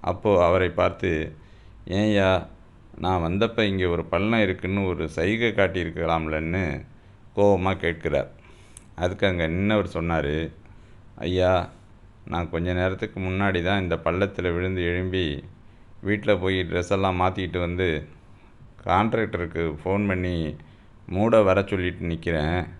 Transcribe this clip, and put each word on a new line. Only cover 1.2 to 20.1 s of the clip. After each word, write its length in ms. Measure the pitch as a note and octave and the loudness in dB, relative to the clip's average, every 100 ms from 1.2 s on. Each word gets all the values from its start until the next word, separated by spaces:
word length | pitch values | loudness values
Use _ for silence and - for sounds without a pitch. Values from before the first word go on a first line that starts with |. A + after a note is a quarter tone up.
| D#2 - - - - - - | -2 -8 -20 -20 -20 -20 -4
"ஏன்யா, 600 | F2+ G#2+ G#2 F#2+ F#2 E2 - - - - - | 0 2 4 4 2 0 -18 -20 -20 -20 -6
நான் 240 | F2+ F#2 | -2 0
வந்தப்ப 380 | E2 F#2 A2+ - | 0 0 0 2
இங்க 280 | G#2+ F#2+ F#2 | 0 2 0
ஒரு 160 | E2+ | 0
பள்ளம் 360 | E2 F2 G#2 A2+ | 0 -2 2 2
இருக்குன்னு 460 | G2+ F2+ F2+ G2 G2 | 2 0 -2 0 0
ஒரு 220 | E2 D#2+ | -2 -4
சைகை 400 | D#2+ E2+ A2+ A#2 | -2 0 2 0
காட்டியிருக்கலாம்லன்னு?" 1400 | G#2 F#2+ F2 E2 E2 E2 E2 D#2+ D#2 D#2+ E2+ D2 C#2 - - - - - - | 2 2 2 -4 -2 0 0 0 -4 -2 -2 -2 -4 -10 -20 -20 -20 -12 2
கோவமா 400 | G2+ G2 F#2+ F#2 | 4 4 2 0
கேட்கிறார். 540 | E2+ E2 E2 C#2+ - - - - - - - | -2 -4 -2 -2 -2 -10 -20 -20 -20 -20 -20
அதுக்கு 320 | - F2+ F#2 G2+ | -4 -4 0 0
அங்க 220 | F2+ D#2+ | 0 0
நின்னவர் 380 | E2 G2+ G#2+ F2+ | 0 2 2 0
சொன்னாரு, 600 | E2 E2+ E2 C#2+ D2+ D#2+ - - - - - - - | -2 -2 0 0 -2 -4 -10 -20 -20 -20 -20 -20 -10
"ஐயா, 540 | D#2+ F#2 F2+ F#2 F2 - - - - - - | -4 2 4 2 0 -10 -20 -20 -20 -20 -8
நான் 240 | E2 E2+ | -6 -4
கொஞ்ச 220 | E2 F2 | -2 -2
நேரத்துக்கு 480 | F2+ F#2 F#2+ G#2 - | 0 0 -2 -6 -6
முன்னாடி 420 | F#2 F#2 G2+ F2+ | -4 0 0 0
தான் 200 | F2 G2+ | 0 0
இந்த 140 | F#2 D#2+ | 0 -2
பள்ளத்துல 580 | E2 F2 G2 F#2+ F2+ | 0 0 0 0 -2
விழுந்து 280 | E2+ F#2 F#2 | 0 -2 -2
எழும்பி 600 | F2 F2 F#2 F#2 E2+ C#2+ - - - - - - | -2 0 -2 -2 -2 -4 -10 -20 -20 -20 -20 -12
வீட்ல 360 | G2 G#2 G#2 G2 | -4 -2 0 0
போய் 240 | F#2 F#2+ | 2 0
ட்ரெஸ் 300 | F2 E2+ F2 | 0 -2 0
எல்லாம் 300 | G2 F#2+ F#2 | 0 0 2
மாத்திக்கிட்டு 380 | F#2 F#2 F#2 F2 | 0 0 -4 -2
வந்து 480 | F2 F2 F#2 D2+ D2+ - - - - - - - | -4 0 0 0 -6 -18 -20 -20 -20 -20 -20 -16
கான்ட்ராக்டருக்கு 920 | - F#2 A2 A2+ A2 F2+ E2+ E2 E2 D2+ | 0 2 2 0 -2 -4 -4 -2 -2 -2
ஃபோன் 220 | F2+ G2 | -2 0
பண்ணி 500 | G#2 | 0